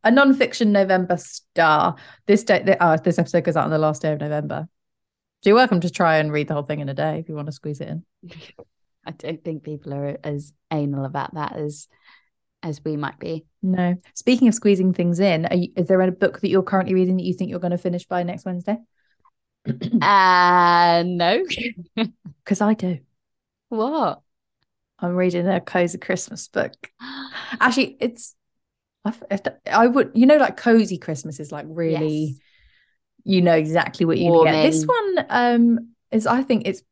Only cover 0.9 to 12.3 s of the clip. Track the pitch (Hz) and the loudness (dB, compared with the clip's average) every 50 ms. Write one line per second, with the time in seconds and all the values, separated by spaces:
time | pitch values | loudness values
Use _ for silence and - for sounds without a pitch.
0.9 | 190 180 180 180 175 175 - - - - _ _ _ - 165 156 156 151 - 175 | 4 2 2 0 -2 -4 -4 -12 -14 -16 _ _ _ 2 4 4 4 4 2 0
1.9 | 151 - - - - _ _ - 202 214 226 - 202 180 - 190 196 - 175 170 | 0 -4 -16 -20 -20 _ _ 2 2 2 4 2 2 2 4 2 2 4 4 2
2.9 | 156 160 - 180 170 - 170 - - 170 160 175 156 160 143 156 156 156 156 156 | 2 2 2 0 0 0 -2 0 0 0 0 0 0 0 0 0 0 0 0 0
3.9 | 151 139 - 156 151 147 147 151 151 151 147 147 147 139 160 - _ _ _ _ | -2 -2 -4 -4 -4 -4 -4 -6 -6 -6 -6 -6 -8 -8 -10 -12 _ _ _ _
4.9 | _ _ _ _ _ _ _ _ _ _ - 196 208 240 254 247 202 175 165 175 | _ _ _ _ _ _ _ _ _ _ 2 4 6 6 6 4 2 0 -2 -2
5.9 | - - 185 165 160 156 151 151 151 151 147 - 156 147 143 - 151 147 143 139 | -2 0 2 2 4 2 2 0 -2 -4 -4 -2 -4 -6 -4 -6 -6 -6 -6 -8
6.9 | 139 143 151 156 156 160 160 - 156 147 147 156 143 - _ 151 147 139 - - | -6 -4 -4 -4 -4 -6 -8 -10 -10 -10 -10 -12 -14 -12 _ -12 -10 -10 -10 -10
7.9 | 156 165 180 _ _ _ - 175 170 160 - - _ - - _ _ _ _ _ | -10 -12 -12 _ _ _ -20 -20 -20 -20 -20 -20 _ -20 -20 _ _ _ _ _
8.9 | _ _ _ - - _ - 151 165 160 _ 165 160 151 156 156 151 143 _ 147 | _ _ _ -18 -16 _ -10 -12 -12 -10 _ -10 -10 -10 _ -12 -14 -12 _ -10
9.9 | 143 143 143 143 143 - - 147 147 143 147 147 _ _ _ _ 165 151 147 143 | -8 -8 -6 -8 -8 -8 -8 -8 -8 -8 -10 -12 _ _ _ _ -6 -4 -4 -4
10.9 | 143 139 135 135 139 139 135 - - 156 147 - - - 151 151 147 147 - _ | -4 -4 -6 -6 -6 -8 -8 -8 -8 -10 -10 -8 -8 -8 -8 -8 -10 -12 -18 _
11.9 | _ _ _ _ _ _ _ _ | _ _ _ _ _ _ _ _